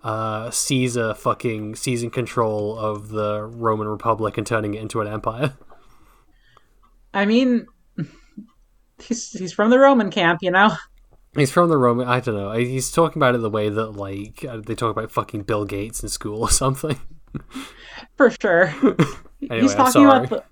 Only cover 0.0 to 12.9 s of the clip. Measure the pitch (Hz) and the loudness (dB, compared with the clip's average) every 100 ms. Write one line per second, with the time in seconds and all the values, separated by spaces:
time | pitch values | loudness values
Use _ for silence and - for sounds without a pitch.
0 | 113 110 110 107 117 - - 135 127 120 | -6 -6 -4 -6 -6 -6 -2 0 0 -2
1 | 113 107 - 110 123 110 107 110 - 120 | -4 -4 -4 -4 -4 -6 -8 -8 -6 -4
2 | 117 - 117 - 113 107 104 110 107 104 | -4 -6 -6 -2 -2 0 -4 -4 -6 -6
3 | 107 107 104 104 107 117 113 110 107 107 | -8 -4 -4 -4 -8 -4 -2 -2 -2 -4
4 | 117 107 107 - 104 113 107 104 107 117 | -2 0 0 -4 -2 -2 -2 -6 -6 -6
5 | 104 107 117 113 147 - - - _ _ | -4 -4 -6 -4 -4 -4 -20 -20 _ _
6 | _ _ _ _ _ _ _ _ _ _ | _ _ _ _ _ _ _ _ _ _
7 | _ 196 202 226 262 240 - _ _ - | _ -2 2 4 4 2 -2 _ _ -10
8 | 147 - _ - - _ _ _ _ _ | -10 -10 _ -20 -20 _ _ _ _ _
9 | - 233 - 185 180 - 208 254 277 269 | -8 -8 -8 -10 -10 0 4 8 8 6
10 | 208 190 170 170 185 180 208 165 - _ | 2 2 2 2 2 4 4 4 -12 _
11 | _ _ _ - 139 175 175 156 123 120 | _ _ _ 0 2 4 4 6 4 2
12 | 123 123 123 107 98 110 123 131 127 | 0 0 0 -4 -2 -2 -2 -2 -4